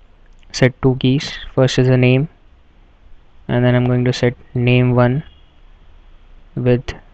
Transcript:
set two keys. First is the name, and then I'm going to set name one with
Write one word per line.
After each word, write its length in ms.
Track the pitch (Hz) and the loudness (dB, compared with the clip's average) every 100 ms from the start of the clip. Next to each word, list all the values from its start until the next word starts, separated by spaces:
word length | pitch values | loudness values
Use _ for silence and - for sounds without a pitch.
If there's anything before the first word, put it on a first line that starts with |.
| _ _ - - - | _ _ -20 -20 -18
set 280 | - 131 - | -2 0 2
two 140 | 135 131 | -2 0
keys. 320 | 127 135 - - - | 0 -2 -4 -14 -8
First 240 | - 131 - | -2 0 2
is 100 | 127 | 2
the 80 | 127 | 2
name, 320 | 127 131 156 - - - _ _ _ _ - - - - - | 4 2 -2 -10 -20 -20 _ _ _ _ -20 -20 -20 -20 -6
and 160 | 123 | 0
then 100 | 123 | 2
I'm 120 | 123 123 | 2 0
going 180 | 123 | 0
to 80 | 123 | -2
set 240 | 127 123 123 - | 0 -2 -4 -8
name 400 | 127 120 123 123 | -2 0 2 2
one 300 | 123 123 135 - - - _ - - - - - - - - - | 2 2 0 -6 -20 -20 _ -20 -20 -20 -20 -20 -20 -20 -20 -16
with 300 | - 123 123 - - - | -6 -2 -2 -2 -16 -20